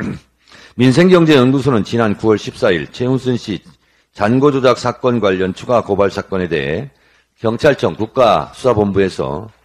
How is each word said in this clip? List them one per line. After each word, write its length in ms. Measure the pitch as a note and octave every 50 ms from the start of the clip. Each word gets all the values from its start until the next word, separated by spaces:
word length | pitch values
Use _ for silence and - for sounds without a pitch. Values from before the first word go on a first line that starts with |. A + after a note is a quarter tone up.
<clears throat> 760 | - - - - _ _ _ _ _ _ - - - - -
민생경제연구소는 1080 | A2 B2 C3 A#2+ D#3+ F3 F#3 F#3 F3 E3 D#3 D3+ C3 B2 C3 C3+ C#3 A#2+ C#3+ B2+ G#2+ F#2
지난 320 | - A#2+ A#2 A#2 G#2 G2
구월 220 | - - A2 G#2+ G2+
십사 320 | - B2 - - B2 G#2+
일 200 | F2+ D#2+ C#2+ -
최은순 460 | - - A#2+ B2+ C3 B2+ B2 B2+ B2
씨 260 | A2+ - - F#2 D#2 - E2+ _ _ _ _ _ _ _ _ _
잔고 380 | - G2+ G#2+ A#2+ C3 C#3 D3
조작 260 | C3+ C3+ B2 B2+ A#2 -
사건 420 | - B2 A#2 - - B2+ A#2+ A#2
관련 320 | G2+ G2 F#2+ F#2 F#2 F#2
추가 300 | F#2 - - A#2+ B2 A2
고발 280 | F#2+ - G2+ F#2 G2+ F#2+
사건에 380 | - G2+ F#2 - G2 F#2 F2+ E2
대해 420 | E2+ D2+ C2+ C#2+ D#2+ G2+ C#3 C#3 _ _ _ _ _ _ _ _ _ _
경찰청 560 | - A2+ A#2 A#2 - D3 C3+ - B2+ F#2+ D#2
국가수사본부에서 1500 | F#2 G#2+ - - C3 B2 G#2+ F#2 D#2 C#2 B1 - - - B2+ A#2 G#2+ G#2 G2+ F#2 G2 G2 F#2 - - D2 C2+ C#2+ E2 A2 A2 _ _